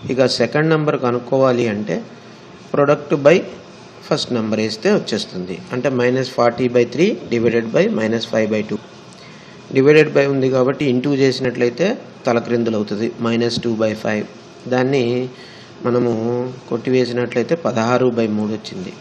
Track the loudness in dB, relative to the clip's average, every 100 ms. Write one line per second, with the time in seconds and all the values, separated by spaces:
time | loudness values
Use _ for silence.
0 | -4 0 0 2 0 0 2 2 0 0
1 | -2 -2 -2 2 2 2 0 -2 -4 -6
2 | -6 -18 -20 -20 -20 -20 -6 0 2 2
3 | 0 2 6 4 2 -14 -20 -20 -20 -20
4 | -6 -4 -2 -2 -2 -2 -2 0 2 2
5 | 0 -6 -4 -8 -8 -10 -8 -2 -2 2
6 | 2 2 -2 2 0 2 2 2 2 2
7 | 0 0 -4 0 2 0 0 0 2 0
8 | 0 -2 -2 -2 0 -2 -4 -8 -10 -20
9 | -20 -20 -20 -20 -20 -20 -2 2 6 6
10 | 6 4 2 2 2 2 2 2 0 0
11 | 0 2 2 2 -4 0 -2 0 -2 -2
12 | -10 -6 0 0 0 0 0 -2 -2 -4
13 | -4 -4 -2 0 0 -2 -4 0 -2 -2
14 | -4 -4 -6 -12 -20 -18 -2 0 2 0
15 | 0 -2 -6 -10 -20 -20 -20 -6 -2 0
16 | 0 0 -2 -4 -6 -10 -8 -6 0 0
17 | 0 -2 -2 -2 -2 -2 -2 -2 0 2
18 | 2 0 -2 -2 -4 -6 -10 -12 -12 -12